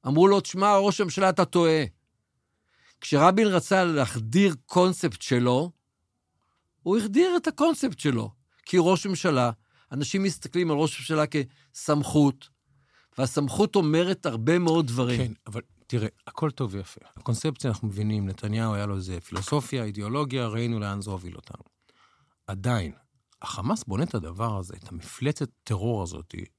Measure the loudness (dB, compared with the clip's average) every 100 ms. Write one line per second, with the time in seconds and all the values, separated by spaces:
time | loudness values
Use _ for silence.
0 | 2 6 6 6 0 0 4 4 4 0
1 | -2 2 2 2 2 4 4 4 0 _
2 | _ _ _ _ _ _ _ _ _ _
3 | 0 6 6 6 4 2 2 2 2 0
4 | -2 -4 0 4 4 0 _ 2 2 2
5 | -4 -4 -2 2 2 2 -2 _ _ _
6 | _ _ _ _ _ _ _ _ 0 0
7 | 2 2 4 2 -2 0 0 2 -4 -2
8 | -2 -2 -4 -12 _ _ 0 2 4 2
9 | 0 -2 0 2 2 -2 _ _ _ -6
10 | -2 0 -2 -4 -4 -2 0 2 0 -2
11 | -4 -2 0 -2 -4 _ _ -10 0 0
12 | 2 4 4 2 -16 _ _ _ _ _
13 | _ -4 -2 -2 -2 0 2 4 4 2
14 | 2 -2 -4 -2 2 2 4 2 2 0
15 | 0 0 -2 -6 -12 -12 -12 _ _ -4
16 | -4 _ -16 -4 -4 -2 -6 -6 -10 -18
17 | _ -10 -4 -2 -4 -4 -6 -4 -6 -4
18 | -2 -2 -4 -6 -4 -2 -2 -2 -4 -6
19 | -8 -10 -8 -10 -4 -4 -2 -6 -6 -8
20 | -6 -4 -4 -4 -4 -4 -4 -4 -4 -6
21 | -8 -10 -10 -16 -18 -20 -20 _ _ _
22 | _ _ _ _ -12 -4 0 0 -2 -10
23 | _ _ _ _ -12 -6 -4 -4 -4 -4
24 | -2 -4 -8 -6 -6 -4 -8 -14 -16 -16
25 | -16 -6 -4 -4 -8 _ -6 -4 -2 -2
26 | -4 -10 -14 -14 -16